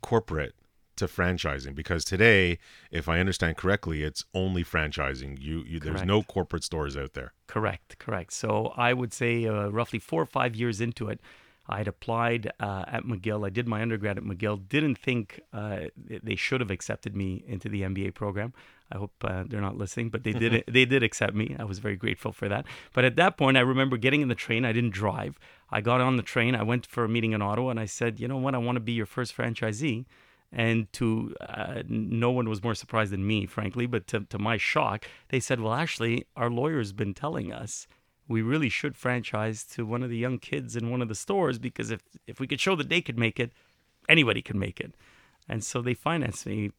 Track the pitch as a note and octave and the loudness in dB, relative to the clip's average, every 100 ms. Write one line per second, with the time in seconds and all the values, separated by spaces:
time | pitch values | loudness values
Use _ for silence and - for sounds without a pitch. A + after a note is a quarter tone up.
0 | - A#2 - D#2 C#2 - _ _ _ - | 2 0 2 -4 -4 -8 _ _ _ -4
1 | F#2 - F2+ F2+ D#2+ C#2 C2+ C#2 D#2+ E2+ | -4 2 2 2 0 -2 -6 -8 -2 0
2 | - F#2 A2+ G#2 F2+ E2+ - - - E2 | 0 6 8 8 6 2 -6 -20 -8 -6
3 | D#2+ E2 G2 F2 E2+ D#2+ F#2 G2+ - D#2 | 2 2 4 2 0 2 2 2 0 -2
4 | D2+ - - F#2+ F#2+ F2+ E2+ E2 D2+ D2 | -2 -4 -6 -2 0 0 0 0 0 -2
5 | C#2 C2+ C2+ C#2 C#2 D#2+ - E2 D2+ F2+ | -2 -4 -8 -8 -6 -6 -4 -6 -4 -2
6 | F#2 G#2 - - F2 E2+ - E2 D2 C#2 | 4 4 4 -2 0 -2 -4 -2 -2 -4
7 | C#2 - C2 _ _ - G#2+ F#2+ _ - | -6 -8 -12 _ _ -2 -2 -4 _ -16
8 | - G#2+ E2 - A2+ G#2+ A2 - A#2+ B2+ | -6 -6 -6 -6 0 2 0 0 2 2
9 | B2 - A#2+ A#2 A2+ G#2+ G#2 G#2+ A#2+ A2+ | -2 0 2 2 2 0 0 0 -2 -4
10 | - D#3+ D#3 C#3 B2+ A2 A#2+ G2+ A#2 A2+ | -4 -2 0 0 0 0 -2 0 -2 -2
11 | G#2+ G#2 - - - _ - G2 G#2 G2 | -6 -6 -10 -20 -20 _ -6 -4 -4 -6
12 | - A2+ A#2 A#2 G#2+ - G#2 G2 F#2 C3+ | -2 0 2 0 -2 -4 -4 -2 -4 -6
13 | B2 G#2+ G2 G#2 G2+ G2 A#2+ G#2+ A#2 A2 | -4 -4 -2 -2 -2 -2 -2 -2 -2 -2
14 | G#2 G2 G#2 F#2 G#2+ G#2 F#2+ C#3 D3+ B2 | -2 -2 -4 -2 -2 -2 0 2 2 0
15 | - B2 G#2+ - - - G#2+ G2 D#2 - | 0 0 -2 -10 -14 -10 -6 -6 -6 -10
16 | - A2 A2 G2 - C3 A2+ F#2+ - A2 | -14 -10 -4 -2 0 0 0 -2 -4 -6
17 | - G2+ G2 F#2 - F#2 G#2 G2+ F#2+ F#2+ | -4 -4 -2 -4 -6 -8 -6 -4 -2 -2
18 | G2 - G#2 G2+ A2 - - - _ - | -4 -4 -6 -4 -6 -8 -20 -20 _ -8
19 | G2+ _ - F#2 F#2 G#2+ G2 F#2+ G2 - | -8 _ -4 -4 -4 -2 -2 -2 -6 -4
20 | A#2 A2 A2 A2+ A2+ A2+ - A#2+ B2+ C3+ | -4 -2 -2 2 4 2 4 6 6 6
21 | A2+ - G#2+ G#2 A#2 C3+ G#2+ F#2 G#2 G2+ | 4 2 0 0 -2 -2 -6 -4 -4 -2
22 | G#2+ G#2 - G2+ G2+ G#2 - - - - | -2 -2 -4 -4 -2 -2 -4 -12 -6 2
23 | B2+ A#2 F3+ - C3+ C3 B2 C3 C3+ B2+ | 4 6 4 6 6 6 6 4 2 4
24 | A#2+ C#3+ C#3 A#2 - A2+ B2 A2+ A#2+ F#2+ | 4 4 2 0 0 0 2 2 0 0
25 | G#2 F2 G2+ - - - _ G#2+ G#2+ B2 | 0 0 -4 -10 -20 -20 _ -2 2 4
26 | B2+ B2+ - - A#2 B2 G#2+ B2 - - | 4 2 0 2 2 2 2 0 -2 -2
27 | A#2 A#2 A2+ A2 G2+ G#2+ B2+ A#2 G#2+ - | 0 2 2 0 0 0 0 -2 -4 -2
28 | A#2 A2 A#2 C3+ C3 C3 A#2 B2 A2+ A#2 | -2 -2 -4 -2 0 0 0 -2 -2 -2
29 | G#2+ - B2 - A#2+ A2+ A2 G#2+ D3+ A2+ | -2 -4 -6 -2 -4 -2 -2 -2 -2 -2
30 | C3 - _ _ _ - A2+ A2+ A2 - | -6 -18 _ _ _ 0 2 4 0 0
31 | A#2 A2+ A2+ - - - F#2 - - A2 | 2 2 -2 -8 -10 -8 -6 -6 -4 -2
32 | A2 A2+ A#2+ B2+ A2+ G#2+ A2+ G#2+ - A2+ | 0 2 2 2 0 -2 -2 -4 -2 0
33 | G#2 G2 G2 G#2+ F#2+ - G#2+ A#2+ B2 A#2+ | 0 0 2 2 0 -2 -4 -2 0 -2
34 | - A2+ G2+ G#2 G#2 A2+ - - C3 G#2 | -2 -4 -2 -2 0 0 2 2 2 0
35 | - - _ C3 - B2+ A2 A#2 E3 - | -6 -20 _ -2 0 0 0 0 -2 0
36 | A#2 A#2 - - A#2+ A#2+ C#3+ D#3 G#2+ G2 | 0 0 -2 -4 -2 0 0 0 -2 -2
37 | G2+ G2 C#3+ E3+ F2+ A#2+ A2 - - _ | -4 -2 -4 -4 -6 -8 -10 -10 -12 _
38 | _ _ - A2+ A2+ D3+ C#3+ - D3 B2+ | _ _ -2 0 2 2 2 0 -4 -4
39 | B2 B2 A2+ G#2+ A2 A2 - - A2+ A#2+ | -2 -2 -2 -2 -2 -4 -10 -6 -4 -2
40 | B2+ A#2 A#2+ B2+ - C#3+ B2 A#2 A#2 B2+ | -2 -2 -2 -2 -4 -6 -4 -4 -2 -2
41 | A#2+ G#2+ - G3 E3 A#2+ B2 - A2 A2 | -2 -4 0 2 2 0 -6 -6 -6 -6
42 | _ - - A#2 C3 C#3 - F#3 C#3 F3 | _ -20 -18 -8 -4 0 0 0 2 0
43 | - A#2+ A#2 - A#2+ _ _ _ _ _ | 0 0 0 0 -4 _ _ _ _ _
44 | - D#3+ C3 G#2+ - - G2 - - - | 6 6 8 4 0 -2 -2 -4 -10 -12
45 | - - _ _ - A2+ G2+ B2+ A#2+ B2+ | -20 -20 _ _ -6 -6 -2 -2 -2 -2
46 | - E3 B2 G2+ - G#2 G#2 | -2 0 -2 -4 -6 -2 -4